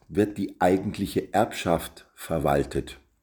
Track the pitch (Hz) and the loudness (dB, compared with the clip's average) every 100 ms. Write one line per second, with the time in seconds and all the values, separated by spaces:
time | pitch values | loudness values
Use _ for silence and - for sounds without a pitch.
0 | - 101 104 - 98 - 90 95 107 92 | -4 0 0 -2 -8 0 4 4 0 -4
1 | 101 92 - 98 113 - 90 82 - - | -4 -2 0 0 0 0 0 0 0 -14
2 | - - - 82 73 71 69 71 - - | -20 -16 -4 0 2 2 0 -4 -6 -10
3 | _ _ | _ _